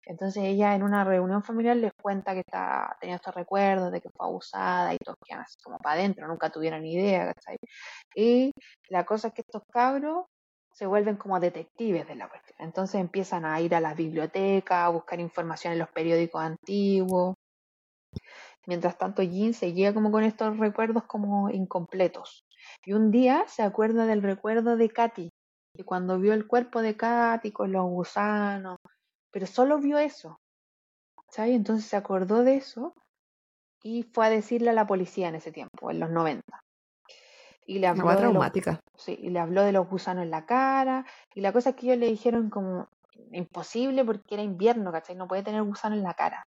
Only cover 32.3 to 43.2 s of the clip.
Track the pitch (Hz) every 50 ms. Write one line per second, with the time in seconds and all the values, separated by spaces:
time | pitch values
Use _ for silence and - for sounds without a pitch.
32.3 | 214 233 247 262 269 277 269 - - 226 254 349 - _ _ _ _ _ _ _
33.3 | _ _ _ _ _ _ _ _ _ _ _ 214 226 240 233 - _ 240 220 220
34.3 | 226 214 208 - 240 233 233 233 226 220 214 202 202 185 180 175 - 202 185 170
35.3 | 160 160 - 165 160 156 - - - - - - 165 165 165 165 165 170 165 160
36.3 | 139 101 - - - - _ _ _ _ _ _ _ _ _ _ - - _ -
37.3 | - - - - - _ _ - 190 196 190 180 175 185 165 170 185 196 233 240
38.3 | 190 190 - 180 - 196 - 180 160 160 _ _ _ _ - - 180 - - 180
39.3 | 180 175 170 165 180 196 202 202 196 196 180 180 190 180 - 190 185 180 175 165
40.3 | 160 156 160 - 233 254 269 269 269 269 269 262 262 262 262 - - - - _
41.3 | _ 202 196 196 196 247 240 269 254 - 247 247 254 240 233 233 220 208 - 247
42.3 | 233 233 226 214 - 208 190 185 185 180 - _ _ _ _ _ _ -